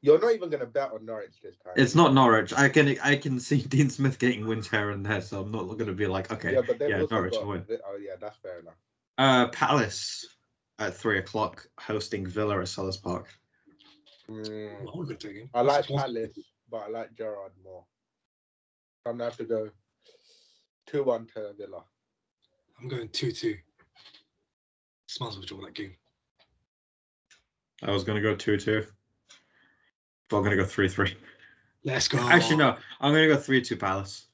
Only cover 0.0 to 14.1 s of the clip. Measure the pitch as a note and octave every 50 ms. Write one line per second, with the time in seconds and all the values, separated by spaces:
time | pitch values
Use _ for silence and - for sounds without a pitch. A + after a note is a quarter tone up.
0 | - C#3 D3+ D#3+ G#3 A#3 A#3 A3 F3+ E3+ D3+ C#3 B2 A#2 A2 C#3 C#3 C3 A2+ A2
1 | A2 A2 A2+ G#2+ G2+ F#2 _ _ _ G2 - _ _ - - - C3+ A#2 - D#3
2 | E3+ D3 C3+ C3+ C3 A#2+ A2+ A2 - C#3 - C3+ C#3 C#3 C#3 D#3 D3 C#3+ C3+ -
3 | - C#3 C#3+ C#3 - D3 C3 B2 A#2 - D3+ C#3 - - - C3+ D3 C3 - -
4 | C3+ C3 - - - B2+ A#2+ G#2 G#2 A2 A2+ A2 G#2 - - G#2+ G#2 G#2 G2+ G2
5 | G2 G2+ G#2+ G2 F2+ - G#2+ G2 F#2+ G#2 A2 A2 F#2 F2+ F2 G#2+ A2+ G#2 F#2 F#2
6 | G#2 F#2+ F#2 F#2+ F#2+ - - - - A2+ B2+ C3 A#2+ - B2 - C#3+ D3 G#2 F#2+
7 | F#2 - A2+ G#2+ F2+ F#2+ - A2 G2+ G2+ G2+ F2+ F#2+ G2+ A2+ A#2 - G2 G2 G2+
8 | G2+ G2 F#2+ F2+ G#2 G#2+ - _ _ F#2+ F2+ F2 E2 E2+ D#2+ _ _ _ _ _
9 | _ _ _ - C3+ C3+ C3 B2+ B2 A#2+ - - C#3+ G#2 C#3 C#3+ A2+ G2 - -
10 | - - - - - - _ _ _ _ _ _ _ _ _ - G#2+ G2 F2 -
11 | - A2+ G#2 F#2+ F#2 - - A2 G#2+ - - - - _ _ - - - A2 G#2+
12 | G#2 - - G2+ F#2+ F#2 F#2 G#2 G#2+ G#2 G#2 F#2+ F#2 F#2 - - F#2+ F#2+ F#2 F#2+
13 | - F2+ F2+ - - - - _ _ _ _ _ _ _ _ _ - - - _
14 | _ _